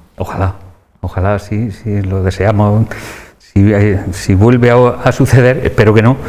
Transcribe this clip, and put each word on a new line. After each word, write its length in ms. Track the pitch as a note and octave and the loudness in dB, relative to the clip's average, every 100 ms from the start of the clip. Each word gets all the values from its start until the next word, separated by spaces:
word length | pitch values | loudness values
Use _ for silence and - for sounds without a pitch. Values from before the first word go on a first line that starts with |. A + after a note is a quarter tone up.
| _ - | _ -12
Ojalá, 360 | F#2 - F#2+ - - - _ _ | -10 -4 -4 -6 -16 -20 _ _
ojalá, 380 | F2+ - F#2+ G2+ | -10 -4 -2 -4
sí, 320 | - G#2+ A#2 | -4 -6 -6
sí, 320 | G2 A2 G2+ | -8 -6 -4
lo 200 | F#2+ F#2+ | -4 -2
deseamos. 640 | F#2+ F#2 G2 G#2 G#2 G#2+ A2+ - - - - _ | -4 -2 0 2 2 2 -2 -6 -14 -18 -20 _
Si, 340 | _ G2+ G2+ | _ 2 2
eh, 260 | G2+ G#2 G2 G2 | 4 2 0 -4
si 220 | F2+ - F#2+ | -10 -2 2
vuelve 360 | A2+ B2 A#2+ | 4 4 4
a, 60 | A#2+ B2 - | 4 2 0
a 80 | C3 | -2
suceder, 520 | - C3+ B2+ B2 C3 C3+ | 0 2 4 2 0 -2
espero 300 | - G#2+ A2 | 0 2 4
que 80 | |
no, 140 | A2 C3 | 2 0